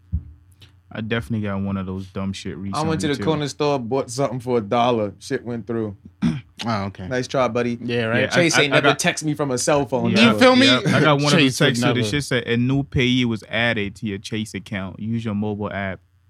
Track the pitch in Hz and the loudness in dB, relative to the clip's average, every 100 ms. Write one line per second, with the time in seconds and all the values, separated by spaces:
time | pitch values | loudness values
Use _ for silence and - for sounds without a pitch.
0 | - - - - _ _ - _ _ 110 | -6 -6 -6 -20 _ _ -20 _ _ -10
1 | 110 117 - 110 104 98 98 98 92 95 | -4 -4 -4 -4 -4 -4 -4 -4 -6 -8
2 | 95 95 98 95 98 76 98 120 160 156 | -10 -8 -6 -6 -10 -10 -6 -4 -2 -2
3 | 151 135 160 151 143 - 147 139 113 135 | -2 -2 -2 -2 -2 -2 -2 -2 -2 -4
4 | 120 120 127 131 120 123 101 120 123 117 | -4 -2 -4 -4 -2 -2 0 2 2 2
5 | 104 92 - 131 110 117 101 117 107 98 | -2 -6 -8 -6 -6 -10 -6 -4 -4 -8
6 | - - 165 147 - - 117 110 98 98 | -16 -4 -2 -2 -10 -10 -4 -4 -4 -8
7 | 95 127 127 139 120 120 120 120 120 120 | -6 -4 -2 0 0 0 -2 -4 -4 -2
8 | 113 120 - - 165 131 143 135 143 135 | 0 0 2 4 4 4 4 4 4 2
9 | 175 - 156 147 143 123 - 147 131 127 | 0 0 -2 -2 -2 -2 2 2 2 0
10 | 117 196 233 214 254 254 269 254 - 143 | 2 4 4 6 6 8 6 4 4 4
11 | 151 143 143 147 135 - 147 117 123 120 | 6 4 4 4 4 4 2 2 0 0
12 | 107 143 - 123 113 120 127 139 139 147 | 0 -2 -2 -2 0 0 2 0 0 2
13 | 123 127 120 110 - 110 117 107 101 - | 2 4 2 -2 -4 -2 0 0 -4 -6
14 | 110 98 - 110 107 98 - 101 95 - | -8 -6 -6 -6 -6 -10 -8 -8 -8 -8
15 | 107 117 113 101 107 104 101 98 98 87 | -6 -4 -2 -2 -2 -4 -6 -4 -6 -8
16 | _ _ | _ _